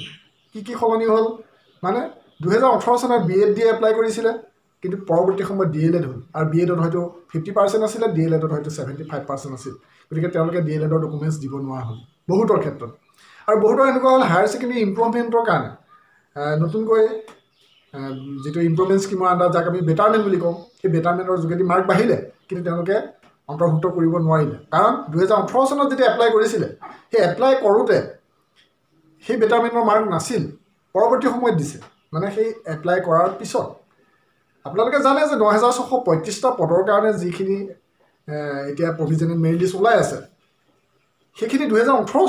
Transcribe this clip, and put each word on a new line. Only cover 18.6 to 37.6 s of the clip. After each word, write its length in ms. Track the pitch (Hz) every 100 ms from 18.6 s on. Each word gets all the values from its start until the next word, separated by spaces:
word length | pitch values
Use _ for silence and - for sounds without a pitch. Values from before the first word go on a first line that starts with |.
ইমপ্ৰুভমেণ্ট 420 | 170 160 190 196
স্কিমৰ 240 | 196 190 185
আণ্ডাৰ, 180 | 180 180
যাক 140 | 170 175
আমি 140 | 180
বেটাৰমেণ্ট 420 | 160 160 208 220
বুলি 140 | 202 175
কওঁ, 100 | 170 175 - _
সেই 100 | 190
বেটাৰমেণ্টৰ 420 | 160 165 180 185 180
যোগেদি 220 | 160 180 185
মাৰ্ক 140 | 185 190
বাঢ়িলে, 300 | 180 233 170 - - -
কিন্তু 140 | 180
তেওঁলোকে 320 | 170 170 175 208 - - _ _ -
অন্তৰ্ভুক্ত 380 | 151 170 156 175 170
কৰিব 180 | 165 170 160
নোৱাৰিলে। 300 | 156 147 113 -
কাৰণ 200 | 165 214 254 -
দুহেজাৰ 260 | 156 190 214
ওঠৰ 180 | - 247 269
চনত 160 | 285 277
যেতিয়া 180 | 262 247
এপ্লাই 160 | 233 233
কৰিছিলে, 380 | 220 220 220 - - - - _
সেই 100 | 226 175
এপ্লাই 220 | - 262 269
কৰোঁতে 340 | 214 214 254 165 92 - _ _ _ _ _ _ _ _ _ _
সেই 120 | - 233
বেটাৰমেণ্টৰ 420 | 214 233 233 233 214
মাৰ্ক 140 | 214 214
নাছিল, 280 | 160 - 220 - - _ _ _
পৰৱৰ্তী 320 | 185 247 254 269
সময়ত 220 | 240 240 170
দিছে। 180 | 139 - - _ _
মানে, 140 | 156 196
সেই 140 | 202 226 - 165
এপ্লাই 240 | 156 170 180
কৰাৰ 280 | 175 160 180 -
পিছত 280 | 220 226 - - _ _ _ _ _ _ _ _
আপোনালোকে 340 | 143 185 240 285 269
জানে 140 | 285 294
যে 100 | 247
ন 80 | 208
হাজাৰ 180 | 214 240
ছশ 180 | 247 - 254 180
পঁয়ত্ৰিশটা 420 | 160 214 208 254
পদৰ 320 | 254 160 175 196
কাৰণে 220 | 202 214
যিখিনি, 440 | 190 175 170 190 196